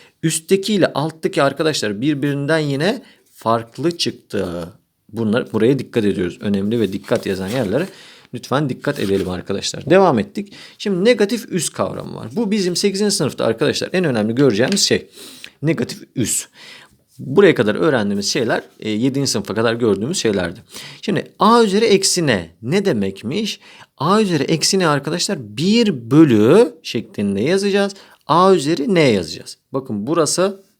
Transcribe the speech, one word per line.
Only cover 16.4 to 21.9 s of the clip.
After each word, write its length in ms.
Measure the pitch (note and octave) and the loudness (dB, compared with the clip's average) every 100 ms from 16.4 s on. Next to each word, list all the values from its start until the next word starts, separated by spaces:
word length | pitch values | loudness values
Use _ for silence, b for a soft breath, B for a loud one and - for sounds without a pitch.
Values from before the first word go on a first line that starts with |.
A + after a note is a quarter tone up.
| - B B B B _ _ _ | -6 B B B B _ _ _
Buraya 360 | - C#3+ G3 - | -2 4 6 6
kadar 200 | G#2 G#2 | 0 0
öğrendiğimiz 520 | E3+ C3 G2+ G2+ G2+ | 0 0 0 -2 -4
şeyler, 320 | D#3 A#2 F3 - _ | -2 -2 -2 -6 _
e, 100 | - | -6
yedinci 420 | - C3 C3 C3+ | -2 0 0 -2
sınıfa 240 | A2 G2 G2+ | -4 -4 -2
kadar 180 | A2+ | 0
gördüğümüz 440 | A#2 A#2 G2 A#2 F3+ | 0 0 0 -2 -2
şeylerdi. 420 | A2+ G2 F2 F2+ - B B B | -2 0 -4 -8 -18 B B B
Şimdi 300 | - D#3+ - _ | -4 -4 -6 _
a 240 | G3 A#3+ | 4 6
üzeri 220 | A3+ G3 | 4 2
eksi 420 | A#3 | 2